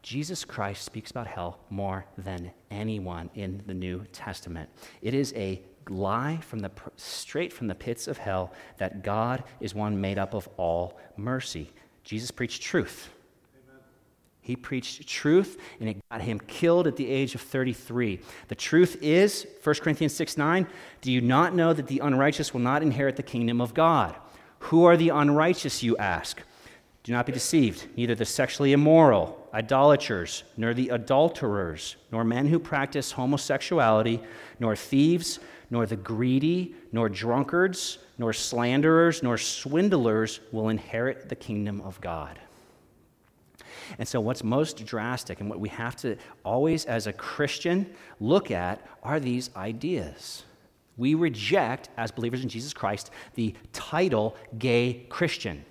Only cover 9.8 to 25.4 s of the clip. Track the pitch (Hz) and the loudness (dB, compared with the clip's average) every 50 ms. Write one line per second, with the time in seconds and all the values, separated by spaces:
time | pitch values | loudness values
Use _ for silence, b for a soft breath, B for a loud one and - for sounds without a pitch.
9.8 | 104 107 104 98 98 95 98 98 98 - - 104 92 - - - 90 85 85 85 | -2 -2 -2 -2 -2 -2 -2 -2 -4 -2 -4 -6 -8 -8 -8 -4 -2 0 0 0
10.8 | 87 85 - B B B B - 101 120 127 131 123 - - 82 73 - _ b | -2 -4 -8 B B B B -10 -6 -6 -6 -6 -6 -8 -10 -10 -12 -12 _ b
11.8 | b b b b b - 107 110 117 123 - - 127 117 - - - - - 175 | b b b b b -10 -8 -8 -8 -10 -6 -6 -6 -6 -6 -10 -10 -2 0 0
12.8 | 107 - - - - - - - _ _ _ _ _ _ _ _ _ _ - - | -2 -2 -6 -16 -18 -20 -20 -20 _ _ _ _ _ _ _ _ _ _ -20 -20
13.8 | _ _ _ _ _ _ _ _ _ _ _ _ _ - 123 127 - - 139 131 | _ _ _ _ _ _ _ _ _ _ _ _ _ -8 -8 -8 -8 -8 -8 -6
14.8 | 120 - - - 151 - - - - 147 156 180 196 190 - B B B B B | -6 -8 -14 -14 -12 -10 -10 -2 2 6 6 6 4 2 -6 B B B B B
15.8 | 110 110 107 98 - _ 117 113 - 120 110 101 - - - - - 165 170 175 | -6 -6 -6 -8 -12 _ -10 -8 -4 -4 -6 -6 -8 -12 -6 0 2 4 4 4
16.8 | 175 156 123 - 139 120 135 135 135 123 - 123 - - - 135 131 127 117 - | 4 2 0 -2 -4 -2 0 0 0 -2 -4 -10 -12 -6 -2 -2 0 0 -2 -6
17.8 | - - 117 123 120 110 95 87 B B B B B B - - - - - 165 | -8 -6 -2 -2 0 -2 -2 -6 B B B B B B -10 -8 -4 4 6 6
18.8 | 180 175 175 - - 147 156 175 196 208 208 - - - - - - 156 151 143 | 6 6 4 -2 0 2 4 6 6 4 2 -2 -10 -12 -18 -4 0 0 0 2
19.8 | - 160 151 - 160 147 - - 165 - - - 143 151 170 185 180 160 B B | 2 -2 0 2 0 -2 0 -2 -4 -4 -2 0 2 2 4 2 2 -2 B B
20.8 | B B B B - 131 127 127 120 120 127 139 170 175 180 180 165 165 165 156 | B B B B -2 0 2 2 4 4 6 6 4 4 4 4 4 4 4 2
21.8 | 139 - 135 135 135 147 135 131 139 151 147 - 151 - - 127 120 123 135 151 | 0 -2 -2 0 2 2 4 4 4 4 4 2 -4 -4 -2 0 0 2 2 2
22.8 | 156 156 123 120 139 135 131 - 135 - - 120 117 117 120 120 123 120 - - | 2 2 2 2 0 0 0 -2 -8 -6 -2 0 0 2 2 2 0 0 2 4
23.8 | 160 165 165 143 110 82 - - B B B B B B B B - - 160 165 | 6 6 6 4 2 0 -2 -12 B B B B B B B B -4 4 6 8
24.8 | 175 175 170 165 165 165 147 147 147 143 143 147 | 10 10 10 8 6 4 4 4 4 4 6 6